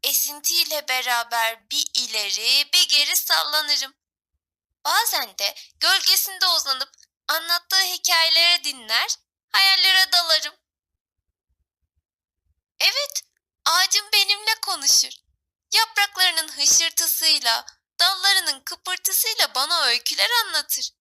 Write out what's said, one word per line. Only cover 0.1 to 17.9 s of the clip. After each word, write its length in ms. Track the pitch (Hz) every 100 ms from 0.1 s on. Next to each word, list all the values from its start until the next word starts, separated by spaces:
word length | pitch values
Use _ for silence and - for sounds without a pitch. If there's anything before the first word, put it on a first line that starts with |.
| - - 294 - 330 339 311 285
beraber 800 | 254 247 240 233 233 226 226 _
bir 160 | 262 -
ileri 760 | - 247 220 202 196 226 269 285
bir 140 | 359 349
geri 280 | 294 294 359
sallanırım. 760 | - 320 294 302 302 285 269 _ _ _ _ _ _ _ _ _ -
Bazen 520 | 349 453 370 247 190
de 180 | 202 - - _
gölgesinde 680 | 330 381 - 381 - 370 370
uzanıp 420 | 330 277 262 269 _ _ _ -
anlattığı 540 | 302 330 349 _ 381
hikayeleri 840 | 370 359 - 339 330 330 339 349
dinler, 520 | 302 269 220 226 392 - _ _ _
hayallere 600 | - 392 381 370 381 381
dalarım. 440 | 359 339 311 311 - _ _ _ _ _ _ _ _ _ _ _ _ _ _ _ _ _ _ _ _ _ _
Evet, 420 | 427 466 587 - - _ _ _ -
ağacım 400 | 330 381 403 415
benimle 420 | 427 392 403 427 440
konuşur. 520 | - 349 277 - - - _ _ _ _ _
Yapraklarının 840 | 427 453 - 403 392 370 330 311 277
hışırtısıyla, 1080 | 294 - 330 - 330 - 320 311 247 226 - _ _